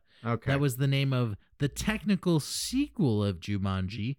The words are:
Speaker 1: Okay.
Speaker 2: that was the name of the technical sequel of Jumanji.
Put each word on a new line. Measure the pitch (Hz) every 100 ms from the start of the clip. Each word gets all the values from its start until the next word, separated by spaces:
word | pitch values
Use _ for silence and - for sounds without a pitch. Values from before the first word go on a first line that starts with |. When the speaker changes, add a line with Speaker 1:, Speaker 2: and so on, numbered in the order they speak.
| _ -
Speaker 1:
Okay. | 113 117 -
Speaker 2:
that | 139
was | 143 123
the | 139
name | 139 139
of | 127 117 104 _ -
the | 143
technical | - - 214 208 196 180 165
sequel | - - - 254 285 - 147 104
of | 101 87
Jumanji. | - 104 98 95 95 113 110